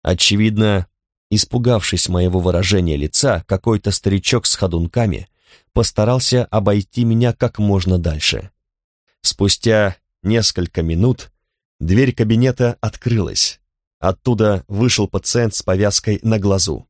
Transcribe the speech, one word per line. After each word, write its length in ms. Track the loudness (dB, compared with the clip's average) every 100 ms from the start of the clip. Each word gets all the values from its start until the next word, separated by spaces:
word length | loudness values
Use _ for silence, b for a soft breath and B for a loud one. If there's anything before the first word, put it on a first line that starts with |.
Очевидно, 840 | -2 0 0 2 0 2 2 0 -4 _ _ _ _
испугавшись 800 | -2 0 0 0 0 0 -2 0
моего 300 | 0 0 0
выражения 580 | 0 0 0 0 0 -2
лица, 460 | -2 0 0 -2 -2
какой-то 440 | -4 0 -2 -2
старичок 560 | -2 0 -2 0 0 0
с 80 | 0
ходунками 720 | -2 -2 -2 -2 -2 -4 -10 b b b b
постарался 720 | -2 0 0 2 2 0 0 0
обойти 600 | 0 2 0 -2 -2 0
меня 280 | 2 0
как 260 | 0 -4 0
можно 400 | 0 2 2 0
дальше. 500 | -2 -2 -4 -4 -10 _ _ _ _ _ _ _
Спустя 760 | -6 0 0 0 2 2 2 -4 _ _
несколько 580 | -2 0 0 -2 -4 -4
минут 500 | -2 0 0 0 -8 _ _ _ _ _
дверь 340 | 0 2 2 0
кабинета 640 | 0 2 2 0 -2 -2
открылась. 760 | -8 -6 -2 -2 -2 -2 -4 -4 _ _ _ _
Оттуда 640 | -2 -2 -2 2 2 0 -4
вышел 400 | -2 0 0 -2
пациент 480 | -4 -2 0 0 -2
с 80 |
повязкой 560 | -2 0 0 0 -2 -2
на 160 | 0 0
глазу. 500 | 0 0 -2 -4